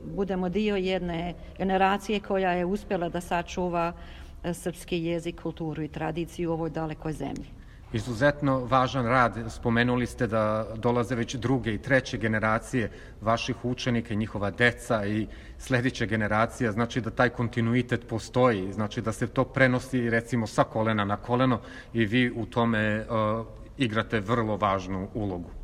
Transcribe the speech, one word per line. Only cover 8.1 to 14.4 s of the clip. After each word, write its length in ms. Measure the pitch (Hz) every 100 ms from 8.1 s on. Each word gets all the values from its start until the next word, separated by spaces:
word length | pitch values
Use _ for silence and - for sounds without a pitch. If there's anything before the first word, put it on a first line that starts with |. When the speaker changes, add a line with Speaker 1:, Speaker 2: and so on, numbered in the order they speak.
| 110 143 143 143 131
Speaker 2:
važan 460 | 123 131 127 135 117
rad. 320 | 131 120 107 113
Spomenuli 560 | - 120 117 120 123 117
ste 220 | - 120
da 380 | 110 107 110 110 113
dolaze 400 | 123 120 117 123
već 200 | 120 127
druge 380 | 120 135 110
i 40 | 104
treće 400 | - 135 - 117
generacije 720 | 110 110 107 110 - 131 101 - - -
vaših 440 | 104 113 - 120 123
učenika 480 | 123 - 117 113
i 40 | 104
njihova 340 | 110 -